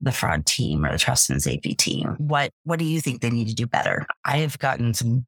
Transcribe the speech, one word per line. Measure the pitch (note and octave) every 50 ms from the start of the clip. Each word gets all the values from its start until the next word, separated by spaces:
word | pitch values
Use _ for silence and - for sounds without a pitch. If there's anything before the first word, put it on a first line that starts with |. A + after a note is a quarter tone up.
the | - C3+
fraud | A#2+ - - E2 E2 D#2 D2+
team | - - - - - D2 D2+ D2+
or | C#2
the | D#2 D#2+
trust | - - - - - -
and | C2+ C#2
safety | C#2+ C#2+ B1+ - - - -
team? | - - - - - - - - -
What, | D3 D3 D3+ C#3+ C#3+ - - _ -
what | D#3 E3 E3
do | E3
you | D#3 D#3+ E3
think | C#3+ C3+ B2 C#3+
they | - A#2+
need | A#2 A#2 A#2 G#2+
to | A2+
do | A#2 A#2+ A#2
better?" | - - - - - - - - - - -
I | - C3+ D3
have | D#3+ D3+ - -
gotten | - C#3 B2+ - A#2+ A#2 A2
some | - A#2+ A#2 A#2 B2+ B2